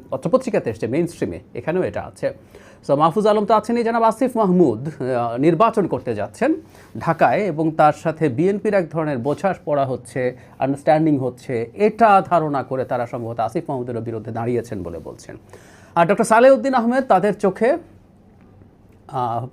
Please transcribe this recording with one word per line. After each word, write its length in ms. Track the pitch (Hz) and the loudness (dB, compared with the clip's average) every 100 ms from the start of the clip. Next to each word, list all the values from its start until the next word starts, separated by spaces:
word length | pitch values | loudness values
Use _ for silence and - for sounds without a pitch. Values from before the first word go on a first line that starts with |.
| - | -8
পত্রপত্রিকাতে 600 | 135 170 170 208 202 123 | -6 0 -2 0 -2 -2
এসছে, 180 | 107 110 | -6 -4
মেইনস্ট্রিমে, 520 | 143 170 - 113 82 - | -2 -2 -4 -6 -8 -12
এখানেও 300 | - 160 180 | -10 -4 -2
এটা 180 | 120 98 | -2 -6
আছে। 320 | 78 - 139 - - - - - - | -10 -8 -8 -8 -20 -20 -20 -10 -2
So 80 | 143 | 2
মাহফুজ 300 | 160 208 208 | 2 2 2
আলম 180 | 214 202 | 2 2
তো 80 | |
আছেনই, 300 | 220 214 240 | 2 2 -2
জনাব 200 | 226 233 | 0 2
আসিফ 340 | 226 220 254 233 | 0 2 -2 0
মাহমুদ, 440 | 196 180 151 110 147 | 2 4 4 2 -6
আহ, 500 | 151 131 123 120 120 | -6 -4 -2 -2 2
নির্বাচন 500 | 156 165 226 226 180 | 2 4 2 2 -2
করতে 280 | 127 - 104 | -4 -4 -6
যাচ্ছেন 380 | 101 - 269 381 - - - 113 | -6 -2 -2 -2 -6 -20 -18 -8
ঢাকায় 420 | 165 160 143 147 | -4 2 2 2
এবং 300 | 202 151 160 | -2 -2 -2
তার 220 | 156 151 147 | 2 2 2
সাথে 260 | 165 151 156 | -4 -2 -2
বিএনপির 440 | 120 185 208 220 | 0 0 0 0
এক 160 | 202 156 | 0 -2
ধরনের 280 | 160 151 131 | -4 -4 -4
বোঝাপড়া 680 | 131 - 196 175 - 165 131 | -4 -2 -2 -4 -2 -2 -2
হচ্ছে, 520 | 123 - 135 123 - - - | -4 -8 -4 -4 -6 -14 -6
আন্ডারস্ট্যান্ডিং 580 | 135 135 - 156 160 139 | -4 -2 2 2 4 0
হচ্ছে, 520 | 127 120 - 117 117 | -2 -6 -6 -6 -6
এটা 500 | - 214 214 226 196 - | 0 0 4 4 4 4
ধারণা 340 | 170 156 139 | 0 0 -4
করে 220 | 127 131 123 | -4 -4 -4
তারা 200 | 127 117 | -4 -4
সম্ভবত 320 | 123 113 117 | -6 -8 -4
আসিফ 240 | 110 170 151 | -4 -4 -6
মাহমুদের 320 | 135 123 117 | -6 -6 -6
বিরুদ্ধে 300 | 113 110 107 | -6 -8 -8
দাঁড়িয়েছেন 520 | 113 117 120 113 104 | -6 -2 -2 -4 -8
বলে 160 | 85 82 | -10 -12
বলছেন। 380 | - - - - - - - - - 170 | -14 -16 -18 -20 -20 -20 -20 -20 -4 0
আর 120 | 170 | 2
ডক্টর 160 | 202 | 2
সালেউদ্দিন 500 | 214 226 262 262 262 | 2 6 6 6 2
আহমেদ 300 | 262 226 262 | 0 0 0
তাদের 300 | 262 190 202 | 2 2 2
চোখে, 360 | 190 196 190 226 | 0 -2 0 0
আহ, 1700 | 330 - - _ _ _ - - - - _ _ _ - 135 120 117 127 | 0 -6 -20 _ _ _ -20 -20 -20 -20 _ _ _ -10 -4 -4 -4 -8